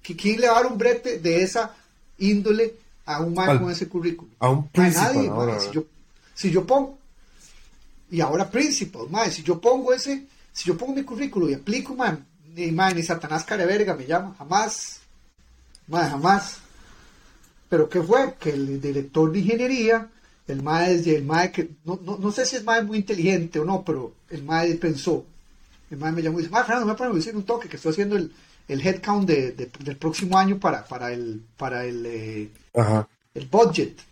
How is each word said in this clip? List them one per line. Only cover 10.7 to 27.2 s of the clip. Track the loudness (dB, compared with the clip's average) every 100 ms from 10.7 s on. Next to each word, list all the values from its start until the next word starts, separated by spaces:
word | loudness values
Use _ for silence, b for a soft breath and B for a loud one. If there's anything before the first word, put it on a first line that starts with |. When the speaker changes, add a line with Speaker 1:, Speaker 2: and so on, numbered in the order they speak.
| -2
Speaker 1:
pongo | -2
mi | -6
currículum | -6 -6 -4 0 0
y |
aplico, | -2 -2 -4 -4
mae, | -2 -2 -2 -10 _ -20
ni, | -8 -2
mae, | 2 2
ni | 2
Satanás | -2 -4 -4 -6
care | -4 0
verga | 2 2 0
me | -2
llama, | -2 -2 -2 -14
jamás, | -2 0 0 -6 -12 -16 _ _ _ _ _ _ _ _ -6
mae, | -2 -2
jamás. | 0 4 2 0 -16 -20 b b b b b b b b _ _
¿Pero | 2 2
qué | 0
fue? | 4 4 2 -2
Que | -4
el | -2 -4 -4
director | -4 -4 -2 2 2
de | 2
ingeniería, | 0 0 0 2 2 2 -2 b b b -10
el | -6
mae | -2 0 2
es, | 2 4
el | 2
mae | 2 0 0
que, | -2 -6 -8
no, | -10 -8
no, | -6 -4
no | -2
sé | 0
si | -2 -2
es |
mae | 0 0
muy | 2 -2
inteligente | -2 0 2 2 -2 -4
o |
no, | -2 -2
pero | -2 -6 -6 _ _
el | -14
mae | -4 0 0
pensó, | 0 -2 -2 -2 -2 -4 -20 _ _ -20 _ _
el | -8
mae | -4
me | -2
llamó | -2 -2
y |
dice, | 0
"Mae, | 0
Fernando, | 2 0 0
me |
puede | -2 -2
decir | -2